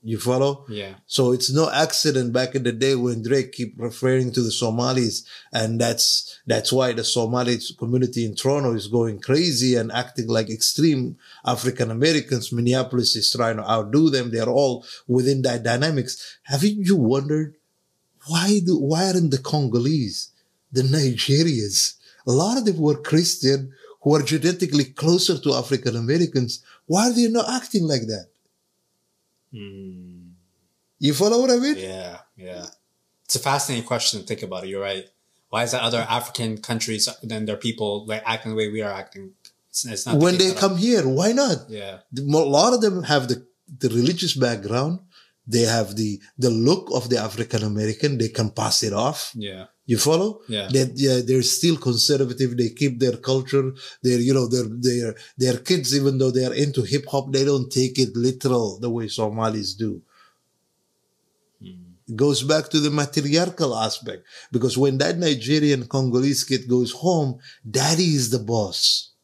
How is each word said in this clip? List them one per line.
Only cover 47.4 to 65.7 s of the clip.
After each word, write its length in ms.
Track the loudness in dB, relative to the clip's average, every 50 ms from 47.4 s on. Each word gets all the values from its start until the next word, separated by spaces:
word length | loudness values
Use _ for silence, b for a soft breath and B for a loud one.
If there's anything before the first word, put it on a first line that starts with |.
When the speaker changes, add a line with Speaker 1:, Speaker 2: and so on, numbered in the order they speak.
| -6 -2 -2 -2 -2
Speaker 1:
American. 560 | 0 -2 -2 -2 -2 -2 -2 -2 -2 0 0
They 100 | -2 -2
can 220 | 0 -2 -2 -2
pass 320 | 0 -2 -2 0 0 0 0
it 100 | 0 -2
off. 400 | 0 0 -2 -2 -4 -10 -10 -10
Speaker 2:
Yeah. 320 | -12 -12 -12 -12 -14 -18 -20 _ _ _
Speaker 1:
You 100 | -2 0
follow? 460 | 2 2 2 2 2 2 0 -4 -6 -10 -6
Speaker 2:
Yeah. 200 | -6 -6 -4 0
Speaker 1:
They, 200 | 0 0 0 0 0
yeah, 260 | 0 2 2 2 2 2
they're 140 | 2 2 2
still 380 | 2 2 0 0 2 0 0 0
conservative. 760 | 0 -2 0 2 2 2 2 2 2 -2 0 -2 -2 -2 0 0
They 100 | -2 -2
keep 300 | 0 0 -2 -2 0 2
their 180 | 0 0 0
culture. 560 | -2 -2 0 0 0 0 0 0 0 0 0 -6 B B B B B B
They're, 160 | 2 2 2
you 160 | 4 4 4
know, 120 | 2 2
their, 180 | 2 0 0 -2 -2
their, 460 | -6 -2 0 0 0 0 -2 -4 -6 B B B B 0
their 200 | 0 2 2 0
kids, 380 | 0 0 0 0 0 0 0
even 220 | 2 2 2 2 2
though 120 | 2 2
they 140 | 2 0 0
are 80 | 0 0
into 300 | 0 -2 0 0 -2 -2
hip 240 | 0 -2 -4 -4
hop, 260 | -2 -4 -4 -4 0 0
they 140 | 0 2
don't 240 | 2 2 0 -2 -2 0
take 260 | 0 0 0 2 0
it 160 | 0 0 0
literal 640 | 0 0 0 0 0 0 0 2 2 0 -2 -4 -4
the 120 | -6 -4
way 180 | -4 -4 -4 -6
Somalis 640 | -4 -4 -4 -4 -2 -2 -2 -2 -2 -2 -6 -8 -6
do. 300 | -4 -4 -6 -6 -8 _ b b b b b b b b _ _ _ _ _ _ _ _ _ _ _ _ _ _ _ _ _ _ _ _ _ _ _ -20
Speaker 2:
Hmm. 80 | -20 -20 -20 -20 -20 -20 _ _
Speaker 1:
It 100 | -14 -2
goes 260 | 2 2 2 2 0 0
back 260 | 0 0 0 0 0
to 120 | -2 0
the 100 | 0 2
matriarchal 840 | 0 0 -2 -2 -2 -4 -2 2 2 2 2 0 -2 -2 -2 -2 0
aspect, 520 | 0 -2 -2 -4 -6 -10 -12 -14 -14 _ B B B B B B
because 240 | 0 0 0 2
when 220 | 2 2 2 4 2
that 180 | 0 0 0
Nigerian 720 | 0 0 0 0 -2 0 0 0 2 4 2